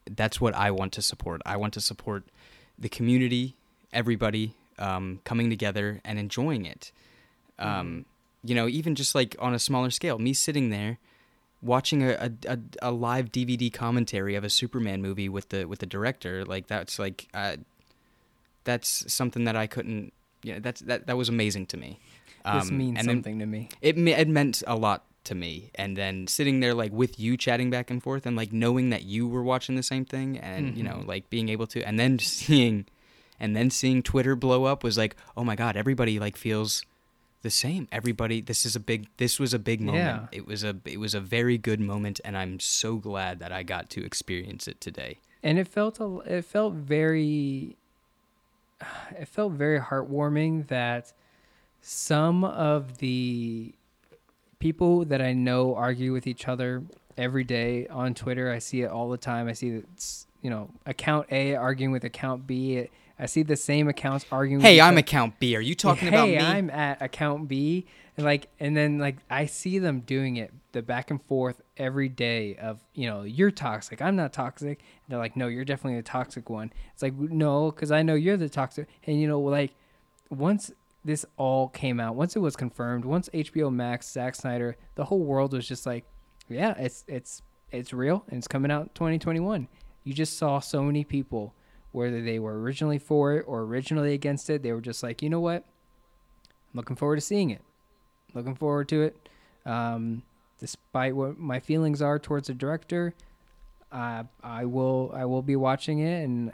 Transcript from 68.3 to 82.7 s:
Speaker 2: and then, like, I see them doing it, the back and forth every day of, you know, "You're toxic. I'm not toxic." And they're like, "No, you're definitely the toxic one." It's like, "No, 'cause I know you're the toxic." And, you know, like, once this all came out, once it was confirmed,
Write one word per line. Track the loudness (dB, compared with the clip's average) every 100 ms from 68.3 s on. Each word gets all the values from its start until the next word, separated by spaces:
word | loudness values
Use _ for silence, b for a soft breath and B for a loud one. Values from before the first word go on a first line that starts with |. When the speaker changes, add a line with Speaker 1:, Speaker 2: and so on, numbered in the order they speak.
| 2 0 -6
Speaker 2:
and | 0 4
then, | 4 2
like, | 0 -2 -4
I | -2 -2
see | -4 -2 0
them | 0 0
doing | 0 0 0 -2
it, | -6 -12 _
the | -6
back | -2 -2 -2
and | -6
forth | -2 0 0 -4 _ -6
every | -4 0 -2
day | 0 0 0 -2 -6
of, | -8 -10 _
you | -6 -4
know, | -4
"You're | -4 4 4
toxic. | 4 -4 -4 -6 -4
I'm | 0 2
not | 0
toxic." | -2 -6 -4 -8 -8
And | -12 -20 -8
they're | -4
like, | -4 -2
"No, | -2
you're | -2 -4
definitely | -4 -2 -4
the | -4
toxic | -4 -4 -8 -10
one." | -8 -8 b b
It's | -4
like, | -4
"No, | -2 -2 2 4 4 2
'cause | 0 2
I | 4
know | 4 4
you're | 4 2
the | 0
toxic." | -2 -4 -4 -12 b -2
And, | 2
you | 2
know, | 2
like, | 2 2 0 _ b b b b -12
once | -2 2 2 -2 -18 _ _
this | -4 -4 -4 -2
all | 2 2 0
came | -2 -2 -2
out, | -2 -2
once | -2 0
it |
was | -2 -2
confirmed, | -6